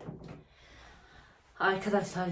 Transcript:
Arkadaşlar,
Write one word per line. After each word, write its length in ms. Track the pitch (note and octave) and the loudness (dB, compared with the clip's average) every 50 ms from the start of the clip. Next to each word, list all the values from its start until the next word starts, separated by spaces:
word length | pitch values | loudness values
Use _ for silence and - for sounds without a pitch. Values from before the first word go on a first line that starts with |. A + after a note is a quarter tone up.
| - - - - - - - - - _ _ - - - - - - - - - - - - - - - - _ _ _ - - | -14 -14 -14 -14 -14 -16 -16 -18 -20 _ _ -20 -20 -20 -20 -20 -20 -20 -20 -20 -20 -20 -20 -20 -20 -20 -20 _ _ _ -4 0
Arkadaşlar, 680 | F3 F#3+ F#3+ F#3+ - G#3+ G3+ G3 F#3+ - - F3 F#3 F3 | 2 4 4 2 2 2 2 2 2 0 -2 -2 -2 -2